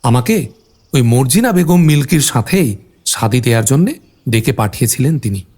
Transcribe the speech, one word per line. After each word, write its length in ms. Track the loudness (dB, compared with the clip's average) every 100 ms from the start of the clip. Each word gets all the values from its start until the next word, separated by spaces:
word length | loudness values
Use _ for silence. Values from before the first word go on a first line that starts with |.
আমাকে 440 | 2 0 0 -2 -4 _ _ _ _
ওই 80 | 0
মর্জিনা 500 | 2 2 2 2 2
বেগম 300 | 2 2 4
মিল্কির 400 | 4 2 2 0
সাথেই 560 | 0 -4 -2 0 0 -4 -14 _ -10
শাদি 360 | -4 -2 0
দেওয়ার 240 | 0 0 2
জন্যে 280 | 2 0 -4 _ _ -4
ডেকে 240 | -2 -2
পাঠিয়েছিলেন 680 | -2 -4 -2 -4 0 -2 -2
তিনি। 240 | -4 -8 -10